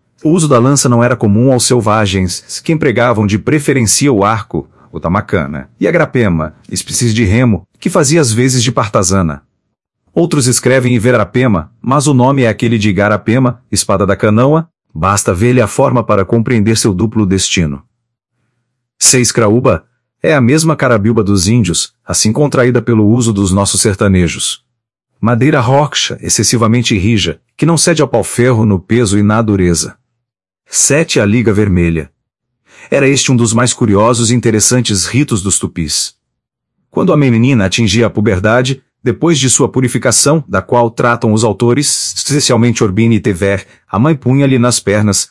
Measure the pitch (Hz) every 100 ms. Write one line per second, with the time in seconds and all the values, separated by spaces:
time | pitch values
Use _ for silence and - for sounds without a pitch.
0 | _ _ 156 175 151 123 127 143 135 120
1 | 120 123 110 104 127 127 - 123 110 107
2 | 104 95 92 - - - - 160 160 110
3 | 123 110 104 104 - 156 143 135 110 -
4 | 143 110 101 110 - 82 - _ _ 82
5 | 78 98 - 95 71 73 65 - - 165
6 | 147 127 107 80 78 - - 92 - -
7 | 120 110 101 110 127 92 - _ - 185
8 | 139 165 131 107 127 127 113 123 110 117
9 | 90 98 85 73 _ _ _ _ _ _
10 | _ - 165 147 123 120 123 131 123 120
11 | 113 120 104 123 127 95 78 _ 117 143
12 | 139 131 127 139 117 107 120 117 104 95
13 | 101 104 - 120 127 123 - 101 - 95
14 | 92 95 110 107 135 160 165 _ _ -
15 | 95 101 - 92 120 123 104 - 135 123
16 | 107 104 95 117 110 117 104 110 117 92
17 | 110 110 101 95 - - 80 69 - _
18 | _ _ _ _ _ _ _ _ _ -
19 | - 131 117 - 107 113 131 82 - _
20 | _ _ - 151 117 156 160 151 131 113
21 | 104 117 98 101 87 120 92 80 - _
22 | - 90 110 117 147 127 123 120 113 113
23 | 104 123 113 101 98 98 98 - 113 95
24 | 104 92 87 - - - _ _ _ _
25 | _ - 110 117 135 147 117 139 147 -
26 | - - - - 110 120 110 120 117 107
27 | 95 110 80 - _ - 151 165 - 165
28 | 143 110 95 - 127 117 107 95 - 113
29 | 110 101 104 107 110 98 90 82 - -
30 | _ _ _ _ _ _ - - - 139
31 | 165 139 104 117 110 101 104 90 85 82
32 | 73 _ _ _ _ _ _ - - 139
33 | 139 139 - 127 117 113 123 - 117 98
34 | 113 117 113 123 113 107 - 127 117 101
35 | 87 123 147 110 98 - 85 - 76 -
36 | - _ _ _ _ _ _ _ _ -
37 | 180 151 139 113 123 127 95 - 113 107
38 | 110 113 107 92 104 120 127 135 _ _
39 | 127 - 170 156 131 - 135 127 127 120
40 | 123 107 143 160 - 98 - 120 117 -
41 | 123 120 117 107 113 98 120 131 147 -
42 | - - - 143 - 120 120 113 110 95
43 | 117 110 110 90 98 98 - _ - 98
44 | 143 147 127 135 139 131 123 120 - 104
45 | 104 95 -